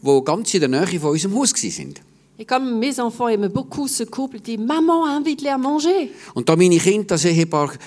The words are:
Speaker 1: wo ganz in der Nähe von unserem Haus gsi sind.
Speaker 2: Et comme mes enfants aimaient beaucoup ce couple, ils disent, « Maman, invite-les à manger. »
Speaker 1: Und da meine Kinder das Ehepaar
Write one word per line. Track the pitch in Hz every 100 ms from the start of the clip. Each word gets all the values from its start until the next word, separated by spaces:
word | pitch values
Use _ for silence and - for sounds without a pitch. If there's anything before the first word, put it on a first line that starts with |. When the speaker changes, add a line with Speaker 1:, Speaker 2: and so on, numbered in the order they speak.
Speaker 1:
wo | 135 139
ganz | 135 175 220
in | 190
der | 139
Nähe | 135 180 170
von | 151
unserem | 156 190 214
Haus | 262
gsi | - 101
sind. | 82 69 - _ _ _ -
Speaker 2:
Et | 220
comme | 254 262 226
mes | 262 247
enfants | 233 233 240
aimaient | 214 202
beaucoup | 208 262 - 277
ce | -
couple, | 226 - 269 226
ils |
disent, « | 226 220 226
Maman, | 311 320 330 320
invite-les | 294 294 285 277
à | 269
manger. » | 254 302 311 381 269 - - -
Speaker 1:
Und | 120
da | 165
meine | 180 170
Kinder | 185 208 202
das | 165 170
Ehepaar | 165 165 156 143 -